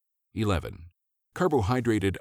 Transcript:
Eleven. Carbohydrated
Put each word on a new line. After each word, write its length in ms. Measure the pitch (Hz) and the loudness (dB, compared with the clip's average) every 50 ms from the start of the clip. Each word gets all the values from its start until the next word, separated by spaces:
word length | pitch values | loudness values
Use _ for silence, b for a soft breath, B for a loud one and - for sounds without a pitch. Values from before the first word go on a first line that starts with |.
| _ _ _ _ _ _ - | _ _ _ _ _ _ -4
Eleven. 520 | 110 110 104 92 76 - 55 50 - 82 87 _ _ _ _ _ _ _ _ - | -2 0 0 0 -2 -2 -6 -12 -14 -20 -20 _ _ _ _ _ _ _ _ -4
Carbohydrated 840 | - 180 180 156 127 98 90 123 127 117 120 110 104 95 98 92 - | 0 0 2 2 2 2 2 0 0 2 2 2 2 2 0 -2 -2